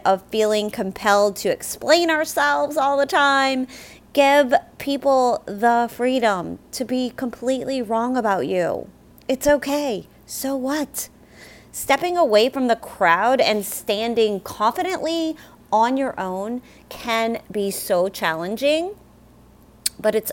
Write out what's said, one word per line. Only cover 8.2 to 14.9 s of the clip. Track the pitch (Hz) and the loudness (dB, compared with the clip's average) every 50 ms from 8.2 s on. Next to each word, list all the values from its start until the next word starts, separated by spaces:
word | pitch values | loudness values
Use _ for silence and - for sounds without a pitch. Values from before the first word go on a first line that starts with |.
| 220 214 196 180 127 | 0 0 0 0 0
you. | 160 190 180 170 - - - - - - - - - - - - - | -2 -2 -2 0 -2 -4 -6 -8 -12 -18 -20 -20 -20 -20 -12 -6 -6
It's | 262 262 - | -4 0 2
okay. | 294 294 285 - 277 277 294 294 277 214 180 160 - - - - | 2 2 2 2 -2 -2 -2 -2 -4 -4 -6 -8 -12 -20 -20 -18
So | - - - - 262 277 | -14 -10 -8 -4 -4 -4
what? | 269 254 262 285 311 285 - - - - - - _ - - - - - - - - - - | -4 -2 -2 -2 -4 -4 -6 -8 -10 -12 -12 -16 _ -20 -20 -20 -20 -20 -20 -20 -20 -20 -16
Stepping | - - - - 269 - 339 359 359 | -14 -6 0 0 0 0 0 0 2
away | 349 330 247 208 214 226 262 | 2 4 6 6 6 4 4
from | - 277 254 247 | 2 0 0 0
the | 226 | 0
crowd | - - - - - 190 170 170 180 208 240 262 247 | -2 -2 -10 -2 2 4 4 6 6 4 4 4 4
and | - - 214 214 196 | 4 2 2 0 -2
standing | - - - - - 208 202 226 233 233 233 226 214 208 190 | -6 -8 -6 -4 -4 -2 -2 -2 -2 2 2 2 2 0 -4
confidently | 190 - - - 208 226 - 359 359 370 | -6 -10 -4 0 0 0 0 0 -2 -2